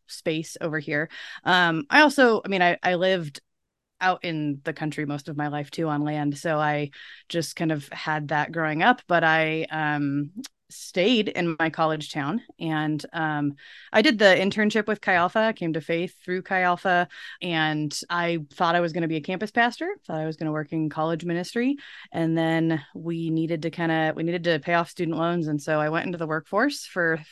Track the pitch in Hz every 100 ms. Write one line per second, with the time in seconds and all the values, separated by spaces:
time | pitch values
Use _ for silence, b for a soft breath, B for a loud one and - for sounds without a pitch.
0 | _ - 175 156 160 - 165 156 147 151
1 | 160 B B B - 180 170 160 - 285
2 | 302 294 247 220 - 190 175 170 180 180
3 | 185 185 151 - - _ _ _ _ _
4 | 185 175 180 156 151 139 - 151 156 143
5 | 147 147 165 147 147 147 143 - 160 147
6 | 151 151 147 139 175 151 151 147 143 B
7 | B B - 170 156 - 165 151 - -
8 | - 156 147 151 139 160 156 151 208 247
9 | - 170 160 160 160 160 - 156 151 147
10 | 143 143 147 196 - _ _ - - 185
11 | 196 233 202 - 170 160 160 151 160 156
12 | 147 151 139 226 - - 165 156 156 151
13 | - 165 156 151 143 143 B B B 220
14 | 214 208 202 185 190 208 208 214 208 208
15 | - 180 180 220 220 220 170 160 151 170
16 | 175 - - 185 - 185 180 175 196 175
17 | 175 B B B 180 160 156 151 151 -
18 | - 175 170 170 147 - 170 175 170 170
19 | 165 160 147 185 214 240 240 - 339 403
20 | - 156 156 156 156 151 147 160 156 156
21 | 160 165 175 170 180 233 254 285 B B
22 | B 170 165 165 160 165 165 160 - 185
23 | 165 165 165 160 160 170 160 175 165 160
24 | 160 - 165 175 170 156 175 170 170 -
25 | 165 160 170 175 156 151 160 156 151 165
26 | - 170 160 156 - 196 285 285 - 185
27 | 165 160 156